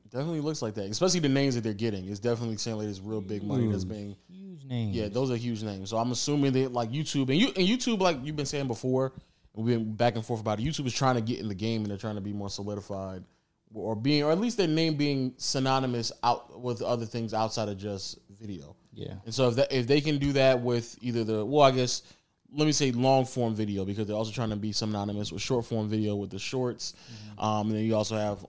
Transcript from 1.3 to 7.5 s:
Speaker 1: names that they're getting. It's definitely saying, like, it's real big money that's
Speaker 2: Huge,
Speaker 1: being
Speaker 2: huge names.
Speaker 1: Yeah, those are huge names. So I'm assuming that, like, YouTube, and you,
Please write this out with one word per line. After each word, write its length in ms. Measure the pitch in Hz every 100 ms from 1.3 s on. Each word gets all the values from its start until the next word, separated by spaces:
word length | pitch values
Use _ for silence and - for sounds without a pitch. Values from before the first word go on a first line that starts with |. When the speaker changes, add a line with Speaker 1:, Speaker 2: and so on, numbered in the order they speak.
Speaker 1:
names 240 | 135 139
that 80 | 120
they're 100 | 113
getting. 340 | 101 117 101 92
It's 140 | 101
definitely 380 | 117 117 120 104
saying, 180 | 120 107
like, 100 | 107
it's 140 | 98
real 220 | 98 110
big 200 | 95 107
money 240 | 156 135 117
that's 140 | 98
Speaker 2:
Huge, 100 | 92
Speaker 1:
being 240 | 104 101 101 _
Speaker 2:
huge 360 | 185 196 170 135
names. 280 | 123 110
Speaker 1:
Yeah, 140 | 113 104
those 220 | 110 135
are 60 | 120
huge 260 | 120 110
names. 260 | 107 98 98
So 80 | 113
I'm 160 | 120
assuming 400 | 117 - 147 139
that, 180 | 131 131
like, 200 | 123 117
YouTube, 400 | 139 151 143 131
and 60 | 147
you, 100 | 247